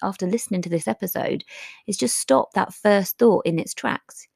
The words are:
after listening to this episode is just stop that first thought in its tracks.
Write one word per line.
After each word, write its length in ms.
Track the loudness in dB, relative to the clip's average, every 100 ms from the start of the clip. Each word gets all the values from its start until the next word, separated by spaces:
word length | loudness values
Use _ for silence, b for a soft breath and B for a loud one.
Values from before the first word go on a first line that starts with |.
after 240 | -6 -4 -2
listening 360 | -2 -2 -4
to 60 | -2
this 200 | -2 -2
episode 560 | -4 -6 -4 -4 -4 -8 B B B -8
is 100 | -2
just 220 | -2 -2
stop 340 | 2 2 4
that 200 | -2 -4
first 440 | 0 2 4 2 4
thought 280 | 4 4 2
in 140 | -2
its 140 | -4
tracks. 520 | -6 -4 -4 -8 -20 -20